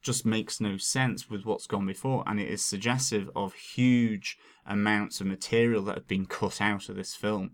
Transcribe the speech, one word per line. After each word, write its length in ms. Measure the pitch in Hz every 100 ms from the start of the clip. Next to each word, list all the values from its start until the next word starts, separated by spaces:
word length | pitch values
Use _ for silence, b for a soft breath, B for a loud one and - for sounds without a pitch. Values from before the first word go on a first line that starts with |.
just 240 | - 120 113
makes 340 | 110 - -
no 160 | 107 98
sense 500 | - 131 131 - -
with 160 | 104
what's 220 | 107 104 -
gone 220 | 101 95
before, 360 | 95 131 127 -
and 120 | 104
it 100 | 87
is 140 | 101
suggestive 640 | - 104 117 131 131 208 95 -
of 180 | 98
huge 840 | - - - 127 123 117 104 - - b b -
amounts 560 | 101 101 104 104 -
of 60 | 95
material 540 | 95 - 117 117 110
that 120 | 98 -
have 120 | -
been 200 | 95 95
cut 340 | - 101 -
out 260 | 104 101 -
of 80 | 98
this 200 | 92 -
film, 360 | 104 107 95